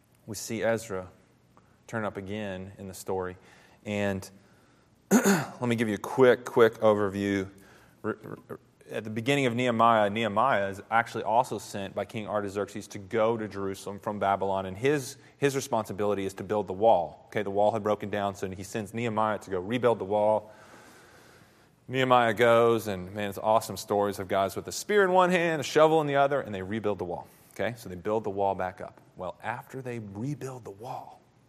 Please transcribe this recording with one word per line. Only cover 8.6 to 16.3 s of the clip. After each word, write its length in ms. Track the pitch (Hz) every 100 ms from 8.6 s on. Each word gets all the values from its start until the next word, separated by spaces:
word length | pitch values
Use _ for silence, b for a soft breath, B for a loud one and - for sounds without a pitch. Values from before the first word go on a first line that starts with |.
| _ _ -
at 120 | 127
the 60 | 107
beginning 360 | 110 113 143 131
of 100 | 117
Nehemiah, 540 | 127 113 117 113 101
Nehemiah 600 | 110 110 101 131 110 98
is 120 | 98 -
actually 340 | 113 117 117
also 340 | 98 113 131 107
sent 360 | - 104 98
by 120 | 104 98
King 220 | 110 95
Artaxerxes 600 | 104 101 101 98 107 -
to 100 | 107
go 360 | 95 113 110 117
to 120 | 107
Jerusalem 520 | 98 98 95 - 101
from 200 | 110 104
Babylon, 460 | 98 98 98 95 95
and 120 | 95
his, 400 | 135 147 123 - B B
his 180 | 143 135
responsibility 680 | - 113 104 98 104 98
is 80 | 95